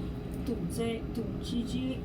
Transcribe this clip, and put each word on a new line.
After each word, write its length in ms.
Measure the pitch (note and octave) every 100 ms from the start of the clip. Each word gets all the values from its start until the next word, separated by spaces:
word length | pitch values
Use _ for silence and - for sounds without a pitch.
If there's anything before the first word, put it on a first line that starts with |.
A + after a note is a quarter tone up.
| - - - - -
तुमचे, 540 | A3 E3+ A#3 A#3 A3+ - A#3
तुमची 440 | G#3 G3+ - A#3+
जी 400 | A3+ B3+ C4 B3+